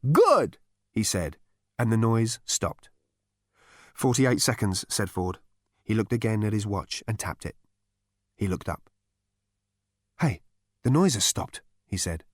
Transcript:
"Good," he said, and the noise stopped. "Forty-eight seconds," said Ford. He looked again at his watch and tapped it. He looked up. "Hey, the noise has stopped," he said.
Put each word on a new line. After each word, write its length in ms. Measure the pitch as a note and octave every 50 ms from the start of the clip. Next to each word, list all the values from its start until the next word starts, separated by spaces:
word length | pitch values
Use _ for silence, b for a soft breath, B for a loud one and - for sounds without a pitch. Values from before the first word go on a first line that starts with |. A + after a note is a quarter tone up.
| - B2+
"Good," 460 | D3+ D#4+ A4 C#4 D4 G#3 C3+ - - _ _ _ _ _ _ _
he 120 | _ A2 G#2+
said, 340 | - - G2 E2+ D2 - _ _ _ _ _ _ _ _ -
and 100 | A#2+ A2+
the 160 | A2+ A2+ A2+ A2+
noise 280 | A2+ A2+ A2+ A2+ - - _
stopped. 460 | - - - - F2+ - _ _ - _ _ _ _ _ _ _ _ _ _ _ _ b b b b b b b b b
"Forty-eight 480 | - - C3+ A#2+ B2 C3 B2+ B2 G#2
seconds," 420 | - - B2 - - G2+ F#2 F2+ - _
said 200 | - - G#2 F2+
Ford. 300 | - - F2+ F2+ F#2 - _ _ _ _ _ _ _ _ _
He 80 | - A2
looked 180 | A2 G#2+ -
again 320 | A#2+ A2+ A2 A2+ A2 G#2+ G#2+
at 80 | G#2+
his 160 | G#2 G#2+ G#2 G#2+
watch 340 | G2 F#2+ - - - - - -
and 100 | A2 -
tapped 280 | - G2+ - _ -
it. 100 | - - _ _ _ _ _ _ _ _ _ _ _ _ _ _ _ _
He 140 | _ G#2+ F#2+
looked 180 | F2+ - - -
up. 220 | E2+ - _ _ _ _ _ _ _ _ _ _ _ _ _ _ _ _ _ _ _ _ _ _ _ _ _ _ _ _
"Hey, 220 | - D#3 F#2+ - _ _ _ _ _ _ _ _ _
the 60 | B2
noise 240 | B2+ D3+ F#3+ F#3+ B2+
has 100 | G#2 -
stopped," 380 | - - - - - - - _ _ _ _ _
he 100 | _ -
said. 300 | F#2 - F2+ E2 D#2+ - _